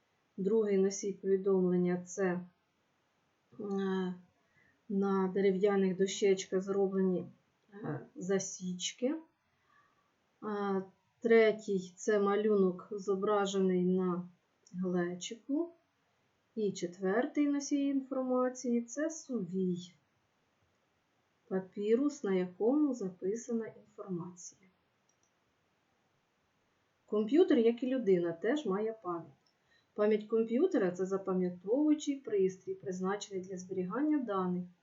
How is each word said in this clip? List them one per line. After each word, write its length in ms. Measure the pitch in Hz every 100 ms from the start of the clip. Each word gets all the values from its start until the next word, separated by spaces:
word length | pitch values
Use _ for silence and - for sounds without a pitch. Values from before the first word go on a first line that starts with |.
| _ _ _ -
Другий 400 | 190 226 208 196
носій 360 | 196 196 202
повідомлення — 880 | 190 190 196 196 190 180 180 180 180 180
це, 360 | - 190 180 - _ _ _ _ _ _ _ _ _ _ -
е, 560 | 202 196 196 190 185 180 - _ _ _ _ _ _
на 420 | 196 196 196 190
дерев'яних 640 | 190 196 185 208 196 190 180
дощечках 640 | 190 - 202 190 - 190
зроблені, 720 | 196 196 190 190 190 175 131 - _ _ _
е, 340 | 202 - 147 - -
засічки. 1000 | 180 190 - - 185 180 - - 247 320 - _ _ _ _ _ _ _ _ _ _ _
Е, 400 | 214 202 202 190 190 _ _ _
третій — 720 | 233 226 220 202 - 190 180 -
це 240 | - 208
малюнок, 680 | 202 208 214 208 185 180 -
зображений 920 | 208 190 190 202 208 196 196 190 180 180
на 440 | 185 185 175 - - _ _ _
глечику. 1000 | 180 185 180 175 180 - 233 - 294 339 - _ _ _ _ _ _ _ -
І 160 | 202
четвертий 760 | 185 175 185 190 208 294 302 285
носій 380 | 285 277 285 277
інформації — 960 | 277 262 262 254 254 254 254 247 240 233
це 220 | 285 320
сувій, 840 | - - 233 170 185 185 175 - _ _ _ _ _ _ _ _ _ _ _ _ _ _ _ _
папірус, 760 | 190 185 - 208 233 285 -
на 100 | 202
якому 600 | 185 180 - 214 294 294
записана 760 | 240 190 180 185 233 - 226 220
інформація. 920 | - - - 202 175 180 - - - _ _ _ _ _ _ _ _ _ _ _ _ _ _ _ _ _ _ _ _ _ _ _ _ _
Комп'ютер, 520 | 214 214 294 370 269
як 260 | 226 233
і 40 | 254
людина, 440 | 262 196 180 170
теж 340 | 165 214 294 208
має 280 | 190 220 226
пам'ять. 380 | 180 170 139 - _ _ _ _ _
Пам'ять 340 | - 214 214 -
комп'ютера — 640 | 226 226 233 381 285 185 180
це 80 | 190
запам'ятовуючий 1080 | 190 190 185 180 180 190 262 302 294 294 277
пристрій, 600 | - 208 185 185 - 190
призначений 680 | 202 185 185 202 - 190
для 140 | 185 185
зберігання 600 | 185 185 180 226 302 302
даних. 480 | 233 196 180 180 - -